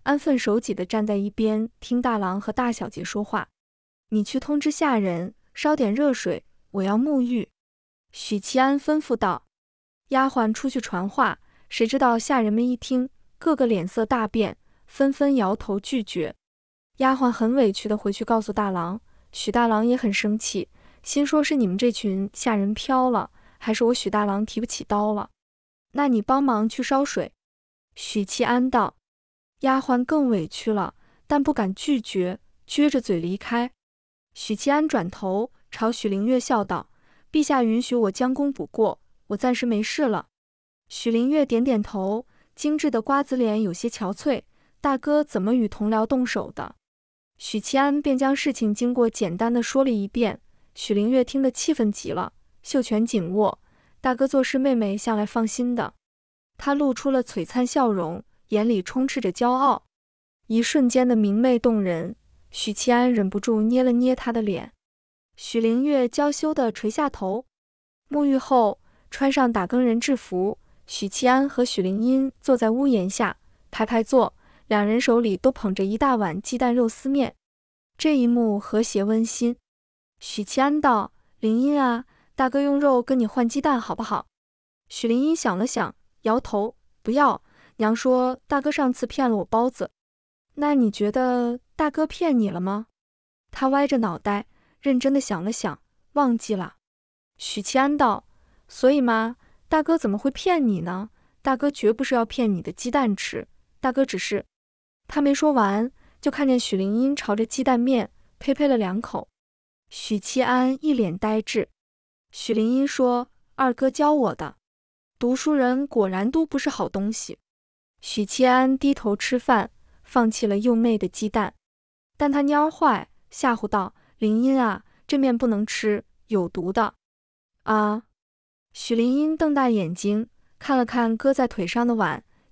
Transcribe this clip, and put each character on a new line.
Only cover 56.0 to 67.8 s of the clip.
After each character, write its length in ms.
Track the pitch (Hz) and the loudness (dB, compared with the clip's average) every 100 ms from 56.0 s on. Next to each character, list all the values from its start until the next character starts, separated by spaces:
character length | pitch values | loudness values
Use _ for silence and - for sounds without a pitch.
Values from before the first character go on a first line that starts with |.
| _ _ _ _ _ _ | _ _ _ _ _ _
他 160 | - | -2
露 200 | 285 285 | 0 0
出 180 | 247 277 | 0 0
了 120 | 262 | 0
璀 220 | 240 - 160 | -2 -6 -4
璨 200 | 247 254 | -2 0
笑 260 | 302 247 | 2 2
容， 320 | 202 165 175 - _ _ | 0 -4 -8 -14 _ _
眼 180 | 214 220 | 0 2
里 140 | 220 | 0
充 260 | 180 254 269 | -2 -2 -2
斥 120 | - | -2
着 120 | 208 | -4
骄 160 | 175 240 | 0 0
傲。 340 | 254 277 226 _ _ _ _ _ _ _ | 2 2 0 _ _ _ _ _ _ _
一 140 | 226 | 0
瞬 260 | 233 311 247 | 2 2 4
间 200 | 254 254 | 4 2
的 80 | 233 | 2
明 200 | 208 208 | 2 2
媚 220 | 254 240 | 2 2
动 240 | 247 220 | 2 0
人， 340 | 190 165 165 220 _ _ _ | 0 -4 -6 -12 _ _ _
许 200 | - - | -8 -6
七 200 | 208 - | -2 2
安 200 | 240 247 | 4 4
忍 160 | 233 190 | 2 0
不 120 | 208 | -2
住 220 | 220 226 | 0 2
捏 180 | 214 247 | 2 2
了 120 | 254 | 2
捏 220 | 240 247 254 | 2 2 0
他 160 | - | -2
的 100 | 233 | -2
脸。 320 | 214 185 - _ _ _ _ _ _ _ | -2 -4 -8 _ _ _ _ _ _ _
许 240 | - 233 | -4 0
灵 240 | 226 233 | 2 2
月 240 | 277 285 247 | 2 2 2
娇 240 | - 294 | 0 0
羞 220 | 285 311 | 0 -2
地 180 | 311 240 | 0 -2
垂 180 | 208 214 | -2 -4
下 200 | 220 285 | -2 -4
头。 360 | - 190 208 - _ _ _ | -2 -6 -6 -8 _ _ _